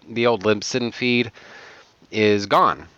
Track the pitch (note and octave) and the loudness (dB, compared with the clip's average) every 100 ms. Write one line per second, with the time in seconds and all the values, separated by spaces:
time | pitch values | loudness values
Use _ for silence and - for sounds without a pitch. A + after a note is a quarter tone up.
0 | - A2+ A#2+ A2 G#2+ G#2 - B2+ A#2 - | -8 0 0 2 0 0 -2 -4 -4 -4
1 | B2 B2 A2+ - - - - - - _ | 0 0 -2 -8 -20 -20 -20 -20 -20 _
2 | _ G#2+ G#2+ G#2 G2+ E3 C#3+ D2+ E2 | _ 0 2 2 2 2 2 0 -10